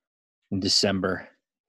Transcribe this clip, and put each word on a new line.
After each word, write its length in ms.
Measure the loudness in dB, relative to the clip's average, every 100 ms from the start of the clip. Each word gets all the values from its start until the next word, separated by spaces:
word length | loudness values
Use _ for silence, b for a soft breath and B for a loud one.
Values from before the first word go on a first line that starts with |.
| _ _ _ _ _
in 100 | -4
December, 680 | 0 2 2 0 0 -4 -8 _ _ _